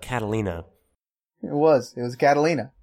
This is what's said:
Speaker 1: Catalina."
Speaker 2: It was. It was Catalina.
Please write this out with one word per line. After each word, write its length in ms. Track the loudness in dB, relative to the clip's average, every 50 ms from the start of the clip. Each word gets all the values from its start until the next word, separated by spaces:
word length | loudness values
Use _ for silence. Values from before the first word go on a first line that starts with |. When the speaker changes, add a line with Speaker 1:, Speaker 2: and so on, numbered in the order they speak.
Speaker 1:
Catalina." 640 | -10 -8 -6 -4 -4 -2 -2 -2 -2 -4 -6 -8 -12 -16 _ _ _ _ _ _ _ _ _ _ _ _ _ _
Speaker 2:
It 100 | -10 -6
was. 420 | -2 2 4 4 4 4 2 -4 -8 -8
It 40 | -8
was 120 | -8 -2
Catalina. 560 | 2 2 4 4 4 2 2 0 -2 -4 -8 -14 _